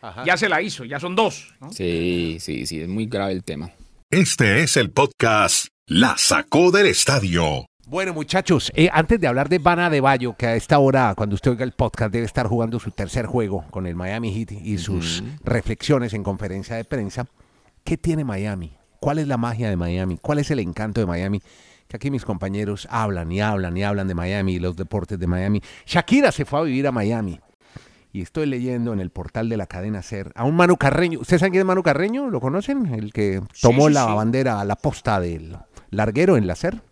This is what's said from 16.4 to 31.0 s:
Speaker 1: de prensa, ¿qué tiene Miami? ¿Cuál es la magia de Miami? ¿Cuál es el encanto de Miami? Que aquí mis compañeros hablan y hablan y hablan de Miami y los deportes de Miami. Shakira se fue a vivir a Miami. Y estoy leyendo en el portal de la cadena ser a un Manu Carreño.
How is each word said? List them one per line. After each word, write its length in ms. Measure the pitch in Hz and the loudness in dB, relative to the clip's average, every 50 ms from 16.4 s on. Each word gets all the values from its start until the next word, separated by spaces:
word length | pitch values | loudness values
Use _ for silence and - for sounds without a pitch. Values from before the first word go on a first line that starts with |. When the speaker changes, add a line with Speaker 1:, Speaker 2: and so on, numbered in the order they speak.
| 107 95 92 98 95 - 117 | -6 -8 -8 -8 -8 -8 -8
Speaker 1:
de 100 | 113 110 | -8 -8
prensa, 420 | _ - 131 104 98 - 127 123 - _ _ _ _ _ _ _ _ _ _ _ | _ -6 -6 -6 -6 -6 -8 -10 -10 _ _ _ _ _ _ _ _ _ _ _
¿qué 140 | - 165 | -4 -4
tiene 260 | 165 - 170 160 156 147 | -2 0 -2 -2 0 -2
Miami? 500 | 127 104 95 101 107 101 95 85 78 - _ _ _ _ _ | -2 -4 -4 -4 -4 -4 -6 -8 -10 -14 _ _ _ _ _
¿Cuál 200 | - 139 147 160 | -4 -2 -2 0
es 80 | 151 | -2
la 100 | 139 135 | -2 -2
magia 320 | 120 117 120 117 110 120 107 | -2 -2 -2 -2 -4 -2 -2
de 60 | 98 | -2
Miami? 420 | 87 85 87 87 92 92 92 90 78 | -2 -2 -2 -2 -2 -2 -4 -6 -6
¿Cuál 200 | - - 151 147 | -4 -2 -2 -2
es 100 | 143 - | 0 -2
el 80 | 156 131 | -2 -2
encanto 400 | 101 90 82 - 107 110 98 117 | -2 -4 -6 -6 -6 -4 -2 -2
de 60 | 110 | -2
Miami? 360 | 90 85 85 92 98 101 98 - _ _ _ _ _ _ _ _ | -2 -2 -2 -2 -2 -4 -4 -6 _ _ _ _ _ _ _ _
Que 100 | _ - | _ -14
aquí 120 | 117 - 143 | -8 -6 -4
mis 160 | 139 123 - | -4 -4 -4
compañeros 600 | - - - - 98 98 104 107 101 101 98 - - | -6 -6 -6 -4 -6 -4 -4 -4 -4 -6 -6 -8 -6
hablan 420 | 120 117 110 104 98 87 85 82 | -4 -2 -2 -2 -2 -4 -4 -4
y 100 | 87 98 | -2 -2
hablan 360 | 104 107 104 98 92 87 85 | 0 0 0 -2 -2 -2 -2
y 60 | 92 98 | -2 -2
hablan 240 | 101 104 101 95 | -2 -2 -2 -2
de 80 | 95 90 | -2 -2
Miami 380 | 85 87 90 98 104 95 95 92 | -2 -2 -2 -2 -2 0 -2 -2
y 40 | 87 | -2
los 160 | 87 90 85 | -2 -4 -4
deportes 440 | 82 95 - - 104 87 - 101 90 | -6 -8 -4 -4 -6 -4 -4 -6 -4
de 80 | 90 | -2
Miami. 340 | 87 87 90 92 101 104 101 - - - - - | -2 -2 0 0 0 -2 -2 -2 -8 -20 -20 -12
Shakira 460 | - - 175 - - 240 277 285 220 | -2 -2 -2 2 4 4 6 6 4
se 120 | - - 143 | 2 0 -6
fue 140 | - 143 147 | -2 -2 -2
a 40 | 165 | 0
vivir 240 | 156 127 131 139 | 0 0 0 0
a 40 | 143 | 0
Miami. 480 | 127 120 101 104 117 113 107 95 85 - _ _ _ _ _ _ _ - - _ _ _ _ _ | 0 0 0 0 -2 -2 -4 -6 -8 -10 _ _ _ _ _ _ _ -20 -20 _ _ _ _ _
Y 100 | - 101 | -10 -10
estoy 260 | 90 - _ 156 156 | -10 -6 _ -2 -2
leyendo 460 | 147 131 123 123 127 123 120 117 120 113 | -2 -2 -2 -2 -2 -2 -2 -2 -2 -2
en 60 | 98 | -4
el 120 | 92 90 | -4 -6
portal 360 | _ 95 87 95 _ 113 113 113 | _ -10 -12 -8 _ -4 -4 -2
de 80 | 113 | -2
la 100 | 107 92 | -4 -6
cadena 340 | - - 92 92 107 107 98 | -6 -8 -8 -6 -6 -6 -6
ser 300 | 87 - 113 98 98 - - | -8 -10 -10 -10 -10 -10 -8
a 100 | - 120 | -4 -2
un 100 | 139 156 | 0 4
Manu 220 | 170 175 175 180 | 6 6 6 6
Carreño. 420 | - - 139 131 - | 4 4 2 2 2